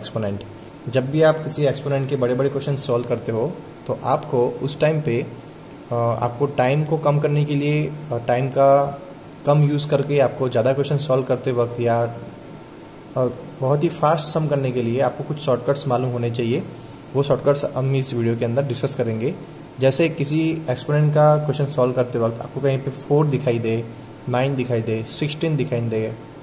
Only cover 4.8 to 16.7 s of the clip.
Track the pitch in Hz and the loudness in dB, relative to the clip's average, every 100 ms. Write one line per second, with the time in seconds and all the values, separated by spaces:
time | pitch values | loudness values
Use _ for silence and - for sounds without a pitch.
4.8 | 151 156 147 117 160 - - - - - | 2 2 0 -2 -4 -10 -18 -18 -18 -16
5.8 | - 117 117 117 120 117 143 135 127 147 | -6 0 0 0 -2 -2 -2 2 2 2
6.8 | 151 156 143 147 147 147 147 143 147 151 | 0 0 2 2 2 2 2 2 2 0
7.8 | 151 - - 120 117 120 127 139 139 143 | -2 -6 -6 -4 0 0 2 4 6 6
8.8 | 143 - - - - - 147 151 147 147 | 4 -4 -12 -18 -18 -6 2 4 4 2
9.8 | - - 139 143 123 - 127 120 120 135 | 2 0 2 4 2 2 0 2 2 2
10.8 | 143 147 135 131 127 123 135 120 117 120 | 2 0 2 2 2 0 0 0 0 0
11.8 | 117 117 117 - - - - - - - | 2 2 0 -4 -14 -16 -16 -18 -18 -18
12.8 | - - - 131 127 120 - - 135 147 | -18 -18 -8 -2 -2 -2 -12 -4 0 2
13.8 | 165 - 147 160 - 165 151 143 131 123 | 0 2 2 2 0 0 0 0 0 0
14.8 | 117 123 123 - 143 147 143 120 - - | 0 0 0 -2 -8 -4 0 0 0 -2
15.8 | 139 123 127 120 120 117 117 143 - | 0 0 0 -2 -2 0 0 0 -4